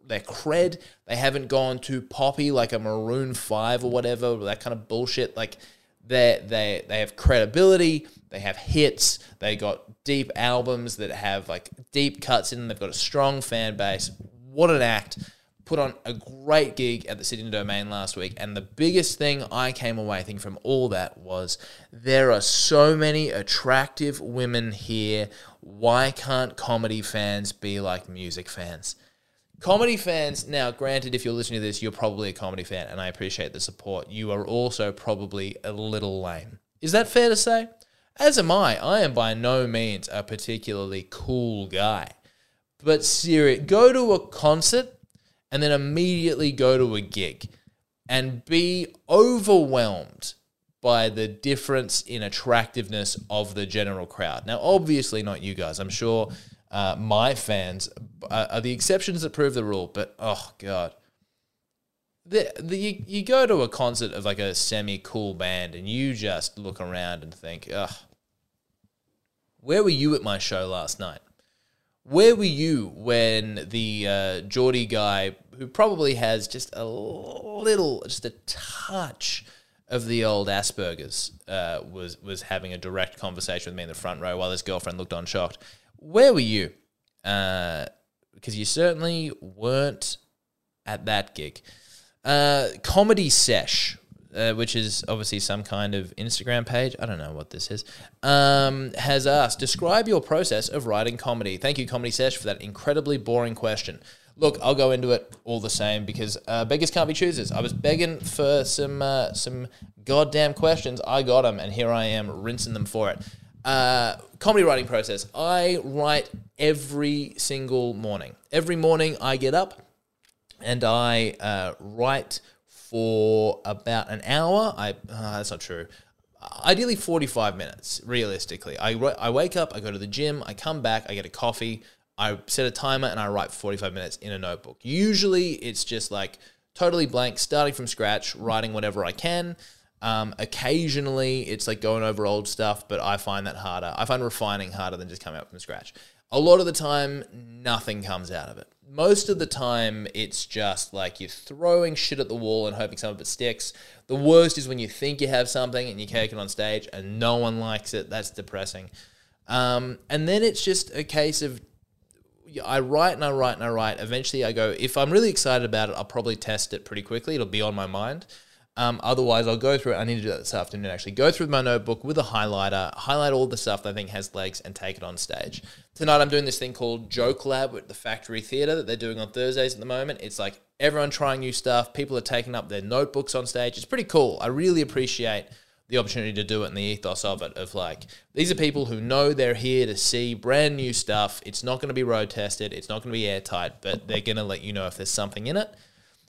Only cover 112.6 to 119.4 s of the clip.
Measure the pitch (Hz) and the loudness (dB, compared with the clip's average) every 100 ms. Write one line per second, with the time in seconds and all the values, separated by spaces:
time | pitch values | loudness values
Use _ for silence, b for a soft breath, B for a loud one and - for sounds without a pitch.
112.6 | 120 110 104 110 101 - B B B - | -6 -4 -4 0 -2 -2 B B B -8
113.6 | 131 135 127 127 117 - - - 208 208 | 0 4 4 4 2 -2 -12 -2 4 6
114.6 | 165 131 123 117 104 101 - - 165 180 | 6 4 2 0 0 -6 -6 -4 2 4
115.6 | 175 180 139 143 147 151 - - - - | 4 0 -2 0 2 2 0 -12 -14 0
116.6 | 151 147 135 143 147 147 139 - - 135 | 2 2 -2 -2 0 -2 -4 -4 -4 -4
117.6 | 131 127 120 104 110 98 67 - - 160 | 0 0 0 -4 -4 -6 -8 -16 -2 0
118.6 | 160 165 160 160 160 143 131 131 | 0 2 4 6 2 0 -2 0